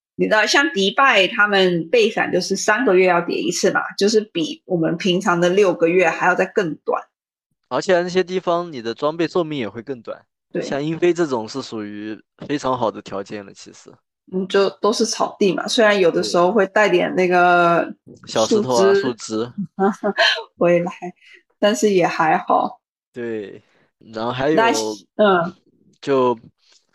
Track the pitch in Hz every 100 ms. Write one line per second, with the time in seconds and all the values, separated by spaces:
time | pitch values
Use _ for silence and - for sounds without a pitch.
0 | _ - 185 214 220 302 320 196 196 -
1 | 269 214 185 226 202 196 185 170 165 247
2 | 208 - - 180 175 190 - 214 262 185
3 | 185 170 170 165 - - 190 - - -
4 | 196 220 214 170 151 - - 170 160 170
5 | 190 180 190 175 175 196 190 156 165 185
6 | 165 165 175 175 185 - 170 143 - -
7 | - _ _ _ _ _ - 131 196 175
8 | 180 185 175 185 185 170 175 135 113 113
9 | 147 165 160 185 156 147 101 117 113 123
10 | 104 90 _ _ _ 170 156 139 151 160
11 | 175 170 160 120 110 135 120 113 104 104
12 | 107 107 _ _ - 143 131 123 110 101
13 | - 98 98 107 98 - 98 - - -
14 | _ _ _ 185 190 196 190 - 208 208
15 | 220 - 185 - 202 - - - 214 202
16 | 165 175 - 175 180 220 190 214 202 175
17 | 165 180 180 180 180 175 170 170 - -
18 | - - - - 110 214 127 - 196 196
19 | 131 117 - 107 120 208 180 - 196 -
20 | 208 - 698 466 - - 175 175 180 -
21 | 180 - _ - _ _ 208 220 214 185
22 | 160 - 160 180 - - - - _ _
23 | _ 123 117 110 95 95 _ _ _ _
24 | - 110 120 127 143 175 233 110 107 208
25 | - - 208 180 175 - _ _ _ _
26 | 143 135 123 117 - _ _ _ _